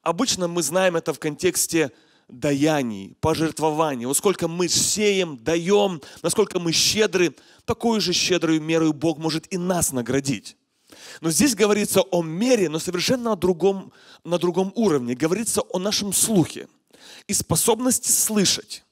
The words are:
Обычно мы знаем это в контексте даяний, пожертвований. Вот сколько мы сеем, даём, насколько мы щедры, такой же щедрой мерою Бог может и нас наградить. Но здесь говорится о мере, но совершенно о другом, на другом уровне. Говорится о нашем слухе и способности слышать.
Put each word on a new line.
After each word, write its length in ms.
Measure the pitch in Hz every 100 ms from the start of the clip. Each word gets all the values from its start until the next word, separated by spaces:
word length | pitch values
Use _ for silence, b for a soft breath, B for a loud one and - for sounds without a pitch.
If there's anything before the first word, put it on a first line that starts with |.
Обычно 460 | 160 170 262 - 175
мы 140 | 170
знаем 340 | 147 175 185 165
это 180 | 165
в 40 | 143
контексте 720 | 156 143 180 - - 165 143 b b b b
даяний, 880 | 123 147 139 156 151 123 101 98 -
пожертвований. 840 | 156 151 160 151 156 151 160 131
Вот 140 | 123 143
сколько 300 | 208 185 170
мы 200 | 170 175
сеем, 720 | - - 202 208 190 175 135
даём, 600 | 120 170 170 202 202 160 B B
насколько 380 | 165 - 202 185
мы 120 | 170
щедры, 600 | 156 - 202 214 185 175 - b b
такой 360 | - - 233 220
же 120 | 175
щедрой 460 | 170 - 175 160 160
мерою 340 | 156 165 160
Бог 240 | 147 160 151
может 340 | 160 156 -
и 60 | 185
нас 360 | 180 180 -
наградить. 680 | 131 120 135 139 104 - _ _ _ B B B B
Но 80 | 160
здесь 240 | 156 285
говорится 480 | 196 208 208 208 190
о 200 | 185 175
мере, 460 | 160 165 247 240 170
но 120 | 156
совершенно 520 | - 175 - 254 233
о 40 | 202
другом, 580 | 175 170 190 196 - B B B
на 120 | 135 175
другом 360 | 180 170 190
уровне. 400 | 214 214 143 120
Говорится 480 | 120 160 190 233 - -
о 60 | 185
нашем 340 | 196 208 202
слухе 560 | - - 208 151 - - _ _ B B B B
и 60 |
способности 800 | 202 - 165 - 220 254 - -
слышать. 720 | - - 214 180 - - - _